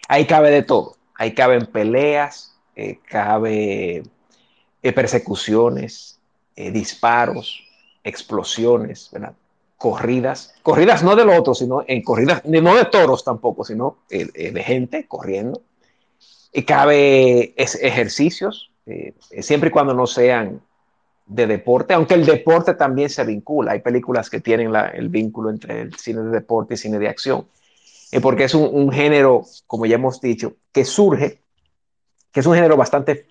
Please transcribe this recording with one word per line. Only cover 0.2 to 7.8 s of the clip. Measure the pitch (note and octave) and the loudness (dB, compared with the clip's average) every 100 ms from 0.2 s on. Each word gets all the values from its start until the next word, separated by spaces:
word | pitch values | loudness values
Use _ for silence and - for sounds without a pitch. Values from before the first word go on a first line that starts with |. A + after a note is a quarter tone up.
| D3+ | 4
cabe | D#3 D3+ | 4 6
de | C#3+ | 4
todo. | - A#2+ - - _ | 4 0 0 -12 _
Ahí | - A2+ | -8 -6
caben | A#2 B2+ B2 A2+ | 0 2 2 0
peleas, | A2+ G#2+ B2 D3 D3 C#3+ - - _ _ - | -2 0 0 0 0 -4 -8 -20 _ _ -14
eh, | G2+ - _ | -14 -14 _
cabe, | G#2+ G#2 G#2+ A2+ G#2+ G#2 G2+ F#2 E2+ - _ _ _ _ _ _ _ | -6 -2 -2 0 -2 -2 -4 -6 -8 -12 _ _ _ _ _ _ _
eh, | B2+ | -2
persecuciones, | A#2+ A#2+ A#2+ - G2 - A2 A#2+ B2+ A#2+ - - _ _ _ _ - | 0 0 -2 -4 -8 -2 2 2 0 -8 -14 -20 _ _ _ _ -16
eh, | F#2 | -8
disparos, | G#2+ - - A#2 A#2+ A#2+ - - - _ _ | -6 -8 -4 0 0 -2 -4 -12 -16 _ _